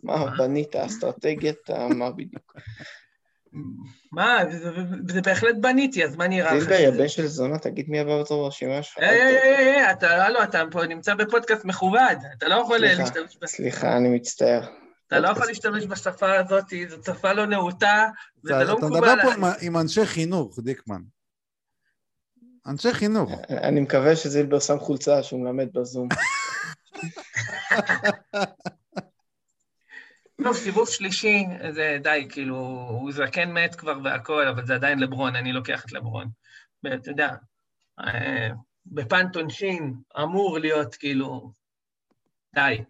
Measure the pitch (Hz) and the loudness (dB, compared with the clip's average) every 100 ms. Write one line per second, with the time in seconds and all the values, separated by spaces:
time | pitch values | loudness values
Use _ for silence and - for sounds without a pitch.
0 | - 156 139 127 131 143 147 143 - 214 | -4 -2 -2 -2 -2 0 -4 -6 -6 -6
1 | - 127 151 151 147 147 - - 120 123 | -6 -4 -4 -2 -4 -6 -8 -6 -2 -2
2 | 120 - - - _ - - 110 - - | -2 -6 -14 -16 _ -20 -20 -18 -18 -20
3 | _ _ _ _ _ 151 147 - 135 - | _ _ _ _ _ -14 -12 -14 -16 -20
4 | _ 156 208 240 175 170 170 170 185 190 | _ -2 2 2 2 -2 -8 -8 -8 -8
5 | 180 180 185 185 226 226 247 254 277 262 | -4 -2 0 2 2 2 2 4 2 0
6 | 160 147 175 185 165 147 - 190 143 120 | -2 0 -2 0 2 2 4 6 6 6
7 | 143 - 156 151 127 151 - - 143 151 | 0 0 -4 -2 -4 -2 -6 -6 -4 -2
8 | 147 147 147 151 143 139 131 139 147 - | 0 -2 0 -2 -4 -6 -6 -6 -6 -2
9 | 175 226 254 262 262 269 262 277 220 190 | 4 6 8 6 6 6 6 6 4 4
10 | 175 170 196 240 208 175 160 170 165 165 | 4 4 4 4 2 2 0 -2 -4 -4
11 | 165 202 208 233 226 214 190 180 185 214 | -2 0 2 2 2 -2 0 0 2 6
12 | 254 160 - - 156 196 226 233 214 180 | 4 4 -4 -6 0 2 4 4 4 4
13 | 127 165 160 - 165 - 127 123 131 120 | 2 -4 -8 -12 -12 -6 -6 -2 0 4
14 | 123 120 120 - 123 120 - - - _ | 4 2 -2 0 2 2 0 -16 -20 _
15 | _ 143 165 214 233 226 220 214 208 196 | _ 2 2 2 -2 -2 -4 -4 -6 -6
16 | - 185 190 190 185 196 190 180 175 160 | -6 -2 2 2 2 0 0 -8 -10 -10
17 | - 180 190 202 214 202 175 180 208 208 | -8 -2 0 0 0 0 -2 2 4 4
18 | 220 220 - _ - 135 135 220 254 165 | 4 0 -20 _ -2 2 4 2 2 4
19 | 233 247 254 226 185 185 175 170 160 214 | 6 6 6 4 0 0 -2 -2 0 2
20 | 214 - 160 185 123 - 117 131 - 98 | 0 0 -2 -2 -4 -6 -8 -8 -8 -12
21 | 92 _ _ _ _ _ _ _ _ _ | -12 _ _ _ _ _ _ _ _ _
22 | _ _ _ _ 240 _ - 143 233 233 | _ _ _ _ _ _ -10 -2 0 2
23 | 208 220 151 - - 139 - 147 139 139 | 2 2 0 -4 -6 -2 2 2 4 4
24 | 135 160 151 143 147 143 - 147 - 139 | 6 4 2 0 2 2 2 -2 0 -2
25 | - 143 131 127 123 127 131 101 123 127 | 2 2 2 -6 -4 -4 -4 -4 -6 -4
26 | 123 - - - - - - 160 _ - | -4 -2 -2 -4 -6 -8 -10 -14 _ -12
27 | 165 - - - 110 - - 220 - - | -12 -12 -12 -10 -8 -10 -2 -2 0 0
28 | 208 202 _ 202 196 - - _ _ - | 0 -2 _ -6 -6 -6 -16 _ _ -14
29 | - _ _ _ _ _ _ _ _ - | -14 _ _ _ _ _ _ _ _ -20
30 | - _ _ _ 156 - 220 196 226 - | -20 _ _ _ 0 0 0 0 0 0
31 | 196 185 220 208 190 180 165 151 156 143 | -4 -2 2 2 0 -6 -10 -4 -2 0
32 | 147 151 135 - 135 131 127 127 123 113 | 0 0 -2 -6 -6 -4 -6 -8 -8 -6
33 | 135 139 135 185 175 170 170 170 156 139 | -6 -4 -4 -2 -2 0 -2 -2 -6 -4
34 | 139 127 113 151 139 120 123 127 139 143 | -4 -4 -2 0 0 0 -2 0 0 0
35 | 131 131 131 123 127 127 127 135 - 135 | -2 -2 -4 -2 -4 -6 -4 -8 -8 -10
36 | 117 110 110 113 _ - _ _ 143 131 | -8 -10 -10 -14 _ -20 _ _ -10 -8
37 | 131 143 143 135 _ _ _ _ _ _ | -8 -4 -4 -4 _ _ _ _ _ _
38 | - 117 135 131 113 117 - _ - 147 | -8 -6 -4 -4 -4 -6 -16 _ -12 -10
39 | 120 185 185 185 160 - 196 180 151 123 | -2 0 0 -4 -8 -6 -6 -4 -6 -10
40 | - - 151 190 196 160 156 151 147 - | -14 -6 -4 0 0 0 0 0 -2 -6
41 | 143 135 135 131 113 - _ _ _ _ | -4 -2 -4 -8 -14 -20 _ _ _ _
42 | _ _ _ _ _ 143 139 113 110 | _ _ _ _ _ 0 0 0 -6